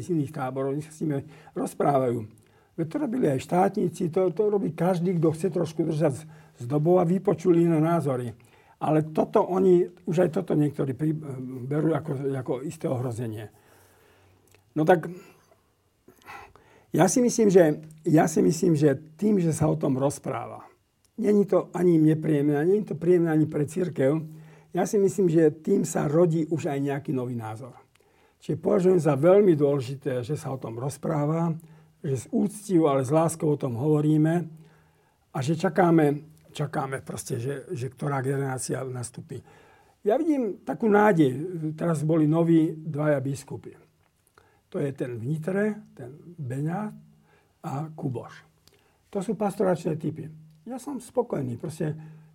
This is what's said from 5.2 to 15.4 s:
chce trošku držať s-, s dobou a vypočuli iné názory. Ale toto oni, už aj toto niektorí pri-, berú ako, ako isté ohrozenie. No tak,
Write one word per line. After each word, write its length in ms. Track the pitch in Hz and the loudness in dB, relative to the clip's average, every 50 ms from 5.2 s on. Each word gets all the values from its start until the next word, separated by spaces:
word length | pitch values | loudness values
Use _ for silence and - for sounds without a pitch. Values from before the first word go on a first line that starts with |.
| 156 165 151 | 2 2 0
chce 140 | 160 - 196 | 0 -2 -2
trošku 400 | - 180 170 - - - 165 156 | -2 -2 -4 -4 -2 -4 -2 -2
držať 240 | 165 147 165 151 123 113 | 0 0 0 0 0 -2
s-, 40 | - - - - - - _ - | -10 -16 -20 -20 -20 -20 _ -12
s 20 | 120 120 | -8 -2
dobou 320 | 143 151 151 165 180 180 | -2 0 2 4 4 4
a 40 | 175 | 4
vypočuli 600 | 165 180 190 185 208 180 - - 185 170 170 170 | 4 2 0 2 0 -2 0 2 2 4 4 4
iné 160 | 170 165 156 | 4 4 4
názory. 480 | 156 165 170 170 135 139 131 123 123 120 104 - _ - _ _ _ _ _ - | 2 2 2 0 0 0 -2 -2 -4 -8 -10 -14 _ -20 _ _ _ _ _ -6
Ale 280 | - - 151 156 156 156 | -2 0 2 2 0 0
toto 320 | 156 - 220 - - - 185 | 0 -2 -2 2 2 2 2
oni, 440 | 185 180 190 190 190 180 175 180 - - - - | 2 2 2 4 6 6 6 4 2 -4 -12 -6
už 200 | - 170 160 185 | -4 0 2 2
aj 40 | 175 147 196 | 2 0 -2
toto 160 | 180 - 175 | -4 -2 0
niektorí 400 | 151 151 143 143 - 151 135 127 | 2 2 0 0 -2 -4 -4 -4
pri-, 240 | - 156 156 156 156 156 139 131 135 131 123 131 131 120 | -4 -2 -2 -2 -4 -6 -10 -12 -10 -10 -10 -12 -10 -8
berú 320 | 135 143 151 156 160 160 - | -6 -4 -2 0 0 0 -2
ako, 140 | - - 147 131 143 139 135 131 | -2 -4 -6 -4 -4 -4 -4 -4
ako 160 | 127 - 147 120 | -4 -4 -6 -6
isté 240 | 131 175 165 - - | -6 -8 -10 -6 -4
ohrozenie. 640 | 165 135 117 123 131 117 107 123 113 107 107 107 - _ _ _ _ _ _ _ _ _ _ _ _ _ _ _ _ _ _ _ _ _ _ _ _ - 151 | -4 -4 -2 -4 -6 -6 -6 -6 -8 -8 -10 -12 -14 _ _ _ _ _ _ _ _ _ _ _ _ _ _ _ _ _ _ _ _ _ _ _ _ -4 -2
No 80 | 156 | 4
tak, 240 | 165 185 170 - 175 180 180 - - - _ | 4 4 4 2 -4 -14 -16 -18 -20 -20 _